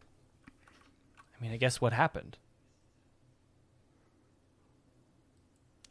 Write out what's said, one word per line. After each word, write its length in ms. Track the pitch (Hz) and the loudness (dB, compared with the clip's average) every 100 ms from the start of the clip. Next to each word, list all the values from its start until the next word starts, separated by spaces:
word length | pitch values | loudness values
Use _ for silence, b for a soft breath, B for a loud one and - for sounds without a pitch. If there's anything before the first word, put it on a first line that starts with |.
| - - - - - - - - - - - - - - | -20 -20 -20 -20 -20 -20 -20 -20 -20 -20 -20 -20 -20 -12
I 20 | |
mean, 120 | 117 | -8
I 40 | 117 | 0
guess 220 | 127 - | 0 4
what 140 | 123 | 2
happened? 440 | 113 156 - - - - - - _ - _ - _ - - _ - - - - - - _ _ _ _ _ _ - _ - - - - - - _ - _ - | 4 2 0 -12 -18 -20 -20 -20 _ -20 _ -20 _ -20 -20 _ -20 -20 -20 -20 -20 -20 _ _ _ _ _ _ -20 _ -20 -20 -20 -20 -20 -20 _ -20 _ -18